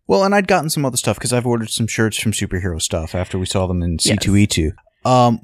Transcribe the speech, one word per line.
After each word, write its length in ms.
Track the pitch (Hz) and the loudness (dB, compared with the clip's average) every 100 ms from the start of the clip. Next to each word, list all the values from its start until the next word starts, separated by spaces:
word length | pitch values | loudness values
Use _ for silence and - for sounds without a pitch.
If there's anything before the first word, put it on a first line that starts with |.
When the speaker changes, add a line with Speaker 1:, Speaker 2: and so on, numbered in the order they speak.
| - | 0
Speaker 1:
Well, 160 | 196 | 2
and 100 | 196 | 4
I'd 140 | 202 190 | 2 4
gotten 220 | 185 151 | 2 0
some 140 | 160 | -2
other 120 | 139 117 | -2 -2
stuff 240 | - 104 | -2 -2
'cause 120 | 120 | -2
I've 140 | 123 120 | -2 0
ordered 240 | 120 107 | 0 -2
some 160 | - 113 | -4 -2
shirts 320 | - 110 - | 0 0 0
from 140 | - | -4
Superhero 500 | 98 101 92 92 80 | -2 -4 -4 -4 -4
Stuff 320 | - 87 80 | -4 -4 -4
after 240 | 90 92 95 | -6 -4 -4
we 80 | 92 | -2
saw 220 | 101 92 | -2 0
them 120 | 90 | 0
in 120 | 87 | -2
Speaker 2:
Yes. 100 | 80 | -2
Speaker 1:
C 140 | - 107 | 0 0
two 200 | - 101 | 2 2
E 80 | 104 | 2
two. 240 | - 78 - _ _ | 2 -2 -4 _ _
Um, 340 | - 127 123 117 | 2 4 4 2